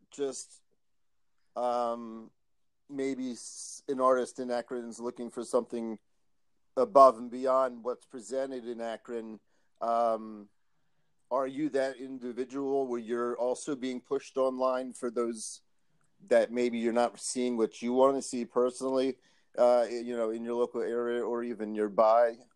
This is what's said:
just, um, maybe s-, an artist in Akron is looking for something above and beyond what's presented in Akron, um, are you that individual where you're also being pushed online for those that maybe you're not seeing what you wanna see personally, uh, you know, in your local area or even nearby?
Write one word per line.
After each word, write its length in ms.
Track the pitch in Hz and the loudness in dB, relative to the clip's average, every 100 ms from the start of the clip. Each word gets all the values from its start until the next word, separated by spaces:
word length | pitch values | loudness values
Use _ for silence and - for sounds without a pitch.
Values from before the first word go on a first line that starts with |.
| _ | _
just, 500 | - 139 127 - - _ _ _ _ _ _ _ _ _ - | -8 -6 -6 -14 -20 _ _ _ _ _ _ _ _ _ -6
um, 760 | 123 120 120 117 117 113 113 _ _ _ _ _ _ | -2 0 -2 -4 -8 -14 -16 _ _ _ _ _ _
maybe 420 | 143 135 131 127 | -6 -4 -4 -6
s-, 520 | 113 - - - - - | -8 -12 -16 -16 -14 -8
an 100 | 131 | 2
artist 400 | 131 127 120 - | 4 4 2 -4
in 120 | 127 | -4
Akron 360 | 120 117 127 117 | -4 -4 -8 -8
is 120 | 110 | -8
looking 300 | 117 113 120 | -10 -8 -10
for 140 | - | -8
something 540 | 113 127 113 120 113 107 _ _ _ _ _ _ _ - | 0 0 0 -6 -6 -8 _ _ _ _ _ _ _ -2
above 400 | 123 135 135 113 | 4 10 10 8
and 120 | 120 | -6
beyond 540 | 123 131 131 131 120 | -4 2 2 2 -2
what's 220 | 113 120 _ | -6 -6 _
presented 600 | 131 101 131 135 127 117 | -14 -6 -4 -4 -6 -8
in 140 | 117 | -8
Akron, 580 | 117 110 - 117 110 107 _ _ _ - | -6 -8 -8 -8 -8 -14 _ _ _ -8
um, 680 | 117 117 117 110 110 107 104 _ _ _ _ _ _ _ - | -2 0 2 0 -6 -16 -18 _ _ _ _ _ _ _ -6
are 160 | 131 135 | -4 -4
you 220 | 135 156 | -4 -2
that 280 | 131 135 120 | 0 -2 -4
individual 880 | 131 135 123 113 127 135 139 139 131 | -12 -10 -10 -8 -6 -4 -2 0 0
where 120 | 120 | -4
you're 380 | 110 120 120 120 | -4 -2 -2 -2
also 380 | 123 123 - 139 | -2 -2 -4 -6
being 240 | 127 127 | -4 -8
pushed 380 | - 139 - - | -4 -6 -4 0
online 560 | 131 127 131 127 131 | 0 2 0 0 -4
for 160 | 117 123 | -6 -6
those 520 | 117 117 113 - - _ _ _ _ _ _ - | -2 -2 -4 -10 -14 _ _ _ _ _ _ 2
that 220 | 120 110 | 4 4
maybe 260 | 120 123 117 | 2 0 2
you're 160 | 117 | 0
not 260 | 117 120 - | 2 2 0
seeing 380 | - 127 123 120 | -8 -2 -2 2
what 240 | 110 - | 0 0
you 120 | 120 | -2
wanna 280 | 127 135 139 | 4 4 4
see 240 | - 127 113 | -2 -6 -2
personally, 720 | 123 123 123 131 131 131 127 _ _ _ - | 2 0 0 -2 0 0 -2 _ _ _ 4
uh, 280 | 120 123 113 | 6 6 4
you 260 | 120 117 120 | -2 -4 -2
know, 140 | 113 | -2
in 140 | 113 | -2
your 120 | 117 120 | -2 0
local 260 | 120 120 | 0 0
area 400 | 101 117 120 120 | -2 -2 -2 -2
or 220 | 107 120 | -2 -4
even 300 | 120 107 107 | -4 -6 -6
nearby? 600 | 107 107 95 110 113 120 117 - | -2 -2 4 6 8 6 2 -16